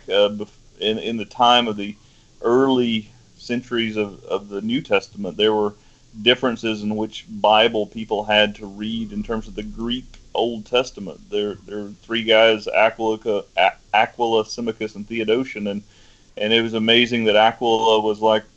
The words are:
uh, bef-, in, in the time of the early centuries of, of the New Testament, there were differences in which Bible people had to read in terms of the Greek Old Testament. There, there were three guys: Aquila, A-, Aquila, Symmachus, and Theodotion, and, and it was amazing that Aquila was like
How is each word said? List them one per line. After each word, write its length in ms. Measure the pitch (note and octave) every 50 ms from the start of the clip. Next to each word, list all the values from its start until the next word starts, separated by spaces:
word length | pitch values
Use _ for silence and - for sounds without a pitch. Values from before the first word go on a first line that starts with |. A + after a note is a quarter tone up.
| -
uh, 220 | - F#2+ G2+ G#2 G2+
bef-, 180 | G#2+ G#2 G#2 - _ _ _ _ _ -
in, 200 | F2+ G#2+ A2 A2
in 180 | - A2 A#2
the 80 | A2+ G2+
time 420 | - - - B2 A#2+ B2 B2 A#2+
of 80 | A2+ G#2+
the 220 | G#2 G2+ G#2 G#2 - _ _ _ _ _ _ _ _
early 680 | - A2+ A#2+ B2+ C3+ C3+ C3 B2 B2 A#2 A2+ A2 G#2 - - _ _ _ _
centuries 600 | - - - A#2+ B2 B2+ - A#2+ A#2 A2+ A2 G#2+
of, 260 | G#2+ G#2 G2+ G2 - -
of 240 | - F2+ G2 G#2
the 140 | G2+ G2+ G2+
New 200 | G#2 A2 A#2+ C3+
Testament, 540 | - - G#2+ G2 - - - G2+ G2+ F2+ D#2
there 180 | F#2 G#2 A2 A2
were 200 | G#2+ G#2 G#2 G#2 - _ _ _ _ _ _ - A2
differences 600 | G#2 A#2+ B2 A#2+ C3 B2+ A2+ A2+ - A2+ A2 G#2
in 140 | G#2 G#2 G#2+
which 300 | G#2+ A2 A2 - - - -
Bible 580 | A2 G#2 G2 G#2 G#2+ G#2+ A2 A#2 A#2 G#2+ G#2
people 360 | G#2 - A2+ A2 G#2+ A2 G2+ G#2+
had 320 | G#2+ G#2+ G#2+ G#2+ G#2 G#2
to 100 | G#2+ G#2+
read 460 | G2 G2 G#2 G#2 A2 A2+ A2+ A2+ G#2
in 100 | G#2 G#2
terms 280 | G#2 A#2 A2+ A2 A2 G#2+
of 60 | F#2+
the 80 | G#2+ G#2+
Greek 420 | G#3+ G#3 A2+ A2+ A#2 A#2+ C3 B3+ - - - - - -
Old 320 | - A2 A#2+ A#2 A2 G#2+
Testament. 540 | - B2 B2 C3 - - A2 G2+ E2+ D2 D2+ - -
There, 260 | G2+ G#2 G#2 G#2 F#2+ F#2+ -
there 180 | F#2+ G2+ G#2 G#2
were 60 | G2+ G#2 - -
three 200 | - A2+ A#2 A2
guys: 440 | A2+ A2 A2 A2+ A2+ A2 G#2+ G#2
Aquila, 760 | - - F#2 G#2+ A2+ A2 - A2+ A2 A2 G#2+ - A#2 G#2 G2 - - _
A-, 140 | - F#2 F#2+ - - _ _ -
Aquila, 520 | G#2+ A2+ - - - A#2+ A2+ A2+ A2 G#2+
Symmachus, 500 | - - - A#2+ A2+ A2 - A2 G#2+ -
and 120 | G2+ G#2
Theodotion, 600 | - A2+ A2+ A2 G#2+ A2 B2+ C3 C3 - G#2+ G#2
and, 140 | G#2 G2+ G#2 G#2 _ _ _ - - _ _ _ _ _
and 160 | - G#2 G#2+
it 100 | A2+ A#2
was 120 | A2+ A#2 A2+
amazing 500 | A2+ A2 A2+ A#2 A#2 B2 A#2 A#2+ A#2 A2+
that 120 | A2 G#2
Aquila 640 | G#2+ G#2+ A2+ A#2 - B2 A#2 A2+ A2 A2+ A2+ A2 A2
was 180 | G#2+ G#2+ G#2 G#2
like 240 | G#2+ A2 A2 G#2+ - _ _